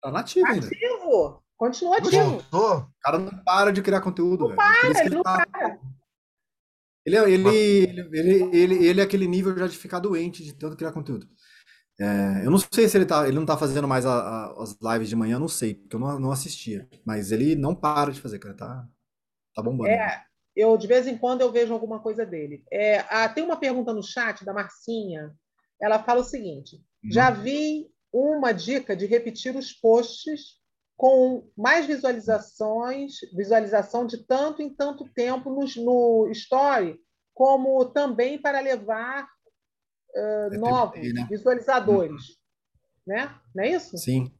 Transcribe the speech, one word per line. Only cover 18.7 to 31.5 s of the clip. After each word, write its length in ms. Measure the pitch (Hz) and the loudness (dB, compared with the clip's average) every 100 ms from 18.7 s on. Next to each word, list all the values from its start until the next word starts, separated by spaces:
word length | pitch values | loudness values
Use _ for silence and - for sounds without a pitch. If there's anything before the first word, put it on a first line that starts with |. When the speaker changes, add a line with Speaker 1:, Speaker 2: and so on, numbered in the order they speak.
| 127 120 _ _ _ _ _ _ | -14 -16 _ _ _ _ _ _
Speaker 1:
tá 80 | - | -8
bombando, 280 | 117 127 117 | -6 -2 0
Speaker 2:
É, 80 | 226 | 0
Speaker 1:
né? 260 | 214 - _ _ _ - | 0 -6 _ _ _ 0
Speaker 2:
eu, 220 | 220 220 | 4 4
de 100 | 202 | 4
vez 200 | 247 254 | 2 2
em 100 | 233 | -2
quando 240 | 247 254 | -2 0
eu 100 | 254 | 0
vejo 220 | 233 233 | 2 0
alguma 260 | 226 220 220 | -2 -6 -8
coisa 260 | 220 214 214 | -6 -6 -6
dele. 380 | 170 147 143 _ | -8 -10 -12 _
É, 280 | - 214 208 - | -2 2 2 0
ah, 180 | 220 226 | -2 0
tem 160 | 220 | -2
uma 140 | 330 330 | -4 -2
pergunta 360 | 277 254 240 | -2 -4 -4
no 100 | 220 | -6
chat 420 | 196 - 226 202 190 | -8 -6 -6 -6 -10
da 80 | |
Marcinha, 800 | 196 190 - - 226 202 160 151 151 _ _ _ _ | -8 -10 -12 -10 -8 -8 -10 -12 -18 _ _ _ _
ela 200 | 208 214 | 0 0
fala 180 | 220 240 | 2 0
o 40 | 247 | 0
seguinte, 500 | 269 202 139 143 - _ _ | -8 -10 -14 -18 -20 _ _
Speaker 1:
Uhum. 80 | 110 | 0
Speaker 2:
"Já 200 | 113 254 | 4 4
vi 560 | 214 214 285 302 302 302 _ _ | 2 -4 -2 -2 -4 -8 _ _
uma 380 | 233 277 302 262 | -2 0 2 0
dica 440 | 196 170 269 - 190 | -2 -2 -4 -4 -6
de 100 | 196 | 0
repetir 500 | 233 233 220 254 262 | 0 -2 -10 -10 -8
os 180 | 269 | -10
posts 840 | - 226 226 233 - - 294 - _ _ _ _ _ | -2 4 4 2 -8 -12 -12 -12 _ _ _ _ _
com 520 | 262 262 254 254 - | 4 6 4 0 -10